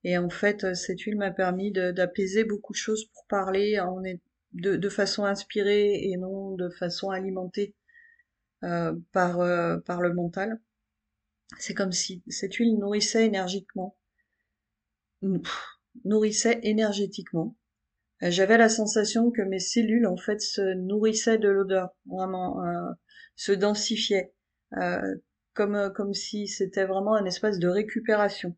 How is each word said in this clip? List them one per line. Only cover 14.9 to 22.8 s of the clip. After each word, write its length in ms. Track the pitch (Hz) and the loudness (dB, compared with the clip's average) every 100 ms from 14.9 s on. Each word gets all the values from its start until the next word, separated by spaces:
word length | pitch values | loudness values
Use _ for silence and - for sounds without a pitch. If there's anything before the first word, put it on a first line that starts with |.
| _ _ _ | _ _ _
Pff, 440 | 95 90 - - - - _ - 185 | -2 -2 -4 -10 -12 -18 _ -8 0
nourrissait 540 | 214 214 214 233 233 | 2 4 2 2 2
énergétiquement. 960 | 214 214 220 202 196 202 180 165 196 - _ _ _ _ _ _ | 2 2 2 0 -2 -4 -4 -4 -4 -8 _ _ _ _ _ _
Euh, 80 | 175 | -2
j'avais 300 | 175 190 233 | 2 6 8
la 100 | 220 | 8
sensation 640 | 226 214 220 208 226 233 | 4 0 0 2 2 2
que 100 | 233 | 2
mes 180 | 190 190 | -2 -4
cellules, 480 | - 233 214 233 214 | 0 0 2 4 2
en 80 | 180 | 0
fait, 220 | - 208 | -2 -4
se 360 | - - 190 185 | -4 -2 0 -2
nourrissaient 640 | 185 208 220 220 233 220 | -2 2 2 2 2 4
de 100 | 208 | 4
l'odeur, 400 | 196 190 190 185 _ - | 4 2 0 0 _ -10
vraiment, 580 | 185 185 185 180 185 | -6 -4 -2 -4 -2
euh, 280 | 175 175 | -4 -4